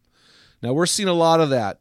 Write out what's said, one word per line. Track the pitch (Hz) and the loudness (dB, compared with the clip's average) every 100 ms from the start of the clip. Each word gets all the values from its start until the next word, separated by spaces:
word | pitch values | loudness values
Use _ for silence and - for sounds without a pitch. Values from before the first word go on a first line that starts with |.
| _ _ _ _ _ _ | _ _ _ _ _ _
Now, | 117 | -4
we're | 139 | -2
seeing | 175 - 196 | -2 -2 -2
a | |
lot | 170 165 165 | 2 2 2
of | 156 | 2
that | 131 104 - | 0 -2 -8